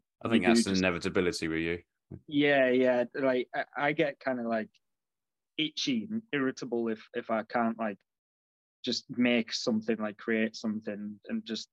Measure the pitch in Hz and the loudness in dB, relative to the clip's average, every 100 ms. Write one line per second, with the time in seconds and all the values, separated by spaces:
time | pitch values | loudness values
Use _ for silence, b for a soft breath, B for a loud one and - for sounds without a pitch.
0 | _ _ 107 113 92 117 98 95 92 87 | _ _ 0 2 6 4 4 4 2 2
1 | 92 95 90 - 82 80 82 85 _ _ | 0 2 2 0 -2 -2 -2 -4 _ _
2 | - 95 - 147 147 139 127 127 127 123 | -18 -18 -4 2 4 4 6 6 4 2
3 | 120 143 135 127 117 143 - - 143 156 | 0 0 0 0 -2 -6 -6 -2 -2 0
4 | 147 135 135 127 117 113 101 _ _ _ | -2 -2 -4 -4 -2 -2 -4 _ _ _
5 | _ _ _ _ _ - 151 - 147 117 | _ _ _ _ _ -6 -4 -4 -2 -2
6 | 101 110 - 143 131 127 131 117 113 110 | -4 -8 -4 -2 -2 -4 -4 -2 -2 -4
7 | - 120 117 113 107 120 113 110 110 98 | -8 -8 -2 -2 -2 0 0 -2 -6 -6
8 | _ _ _ _ _ _ _ _ 123 117 | _ _ _ _ _ _ _ _ -6 -6
9 | - 120 123 120 113 - 127 110 110 110 | -6 0 2 2 0 -4 -2 -2 -2 -4
10 | 107 101 - 110 110 - 113 107 107 104 | -4 -6 -2 0 0 -2 -6 -6 -6 -8
11 | 104 104 - 113 107 110 - | -10 -12 -8 -8 -6 -10 -10